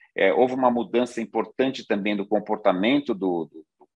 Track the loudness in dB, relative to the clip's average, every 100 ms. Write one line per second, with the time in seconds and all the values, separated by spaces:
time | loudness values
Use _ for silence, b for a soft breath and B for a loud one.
0 | b 0 2 4 2 2 2 2 0 -2
1 | -2 -4 -6 -4 -4 -2 -2 -4 -4 -2
2 | -2 -4 -2 -2 -2 -2 0 2 2 2
3 | 0 -2 -2 -2 -6 -12 -20 _ _